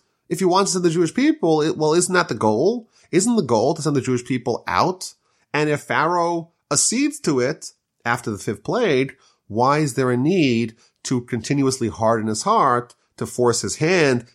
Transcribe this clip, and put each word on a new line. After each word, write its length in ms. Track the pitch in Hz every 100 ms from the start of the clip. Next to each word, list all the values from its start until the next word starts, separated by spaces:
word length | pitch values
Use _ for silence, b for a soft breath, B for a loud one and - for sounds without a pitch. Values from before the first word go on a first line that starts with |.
| _ _ -
if 120 | 170
he 60 | 185
wants 260 | 185 196
to 20 |
send 120 | 185 175
the 40 |
Jewish 240 | 160 165
people? 480 | 202 285 311 175 156
It, 160 | 151 -
well, 160 | 156
isn't 200 | 160 180
that 140 | 180 170
the 80 | 120
goal? 540 | 110 107 170 240 - b b
Isn't 260 | 156 208 233
the 40 |
goal 320 | 143 113 123
to 80 | -
send 140 | 151 143
the 60 |
Jewish 240 | 120 123 123
people 400 | 127 123 113 -
out? 460 | 90 139 185 - - _ _ _
And 160 | 143 151
if 140 | 147
Pharaoh 680 | - 123 156 175 170 170 165 _ -
accedes 520 | 143 - 226 302 294
to 180 | - 135
it 320 | 123 - - - _ _
after 260 | 120 120 123
the 80 | 104
fifth 260 | - 107
plague, 520 | - 196 226 135 135 - b b b
why 320 | 104 123 151
is 140 | 151
there 180 | 127 131
a 60 | 123
need 580 | 139 190 143 117 117 - b b
to 180 | - 127
continuously 640 | 123 120 - 143 135 131 117
harden 400 | - 110 117 110
his 160 | 107
heart, 500 | 196 220 151 120 120 _ _ -
to 100 | 117
force 360 | - 120 113
his 160 | 104 -
hand, 480 | 156 185 147 123 120